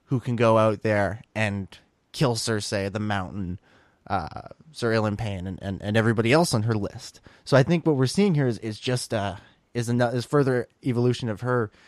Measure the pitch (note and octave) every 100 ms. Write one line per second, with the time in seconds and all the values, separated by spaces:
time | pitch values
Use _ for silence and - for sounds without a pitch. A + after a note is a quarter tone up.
0 | _ C3 B2+ A#2+ A#2 A2 A2 G#2 A2 G#2
1 | G2 G2+ - G#2+ A2 G2+ F#2+ - _ _
2 | _ - C3+ A2+ - G#2+ - G#2 G2 G2+
3 | G#2+ G2+ F2+ F2 F2+ F#2+ _ _ _ _
4 | - G2 D#2 - - - - - A#2 A2+
5 | G#2+ G#2 A2 G2 F#2 F#2 G2 F#2+ G2+ G#2+
6 | A2 A2+ A2+ D3 F3 A#2+ A2 A2 G2+ -
7 | - - - - - C3 C3+ E3+ D#3+ C#3
8 | C3 - G3+ D3+ C3 G#2+ A2+ G#2 - B2
9 | - A2+ G2+ F#2 - _ _ A#2+ A#2 A#2+
10 | B2 B2 A2+ D3 C3+ B2+ - _ C#3 A#2+
11 | B2 B2 B2 G2+ B2 B2 G#2+ -